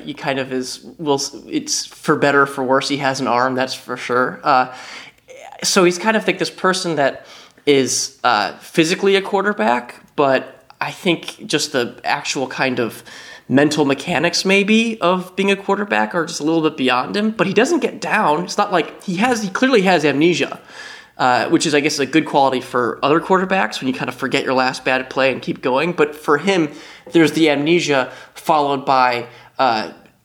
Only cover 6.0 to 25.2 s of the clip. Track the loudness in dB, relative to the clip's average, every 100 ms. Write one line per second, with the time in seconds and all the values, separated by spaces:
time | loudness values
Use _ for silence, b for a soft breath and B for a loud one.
6 | 0 0 -2 -4 -6 -2 -2 0 -2 0
7 | 0 -2 B B B _ 2 4 2 -2
8 | -6 -2 0 2 0 -6 -4 0 0 0
9 | 2 2 0 -2 -2 0 0 0 -4 -18
10 | -6 0 2 2 -2 -16 -16 -10 -10 -4
11 | -2 -2 -4 -14 -4 -4 -2 -2 -4 -6
12 | -4 -4 -4 -4 -4 -2 -2 -2 -4 -6
13 | B B B B 0 2 4 2 0 0
14 | -2 0 0 0 2 2 4 2 2 0
15 | 0 0 -2 -2 0 0 -2 -2 0 0
16 | 0 -2 -4 -4 0 2 0 0 0 0
17 | 0 -2 -2 0 0 2 2 2 -2 -6
18 | -2 0 2 0 -2 -2 0 0 -2 -6
19 | -6 0 0 0 -4 0 2 4 4 4
20 | 4 4 2 2 -2 -6 B B B B
21 | B -2 2 2 2 0 2 2 2 -2
22 | 0 0 2 2 2 0 -2 -2 -2 0
23 | 0 2 2 0 2 -2 -2 -4 -4 -4
24 | -6 -6 -2 -2 0 0 0 -2 -2 -2
25 | -2 0